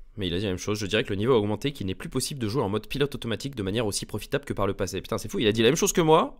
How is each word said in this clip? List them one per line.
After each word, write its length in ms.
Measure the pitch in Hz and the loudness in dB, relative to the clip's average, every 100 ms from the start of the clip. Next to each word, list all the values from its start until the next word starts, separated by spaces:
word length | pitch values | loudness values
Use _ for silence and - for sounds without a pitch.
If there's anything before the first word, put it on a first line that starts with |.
| - 110 | -16 -6
Mais 80 | 92 | -2
il 80 | |
a 20 | 85 | 0
dit 80 | |
la 60 | 104 | -2
même 80 | 90 | -2
chose. « 200 | - 104 | -2 -2
Je 40 | |
dirais 200 | 101 107 | 0 0
que 40 | 110 | 0
le 80 | 98 | -2
niveau 160 | 117 | 4
a 60 | 120 | 4
augmenté, 340 | 104 104 143 | 2 -2 -4
qu'il 140 | - 92 | -4 -6
n'est 80 | |
plus 160 | 92 165 | -6 -4
possible 280 | - - 143 | -4 -4 -4
de 100 | 107 | -2
jouer 140 | 123 | 0
en 60 | 101 | 0
mode 180 | 104 - | -2 -4
pilote 280 | 131 143 | -2 -2
automatique 420 | 113 117 107 139 123 | -2 -6 -6 -6 -4
de 60 | |
manière 240 | 95 110 107 | -2 0 -2
aussi 180 | - | -2
profitable 400 | - 107 - 139 | -6 -8 -4 -4
que 80 | - | -4
par 140 | 110 101 | -2 -2
le 80 | |
passé. » 260 | 92 95 95 | 0 -4 -4
Putain, 140 | - 110 | -4 -6
c'est 140 | 107 | -4
fou, 80 | - | 2
il 80 | 107 | 2
a 60 | |
dit 100 | 110 | 6
la 60 | 113 | 4
même 80 | 165 | 6
chose 180 | 202 | 2
que 80 | - | 4
moi, 360 | 156 160 277 - | 6 6 6 0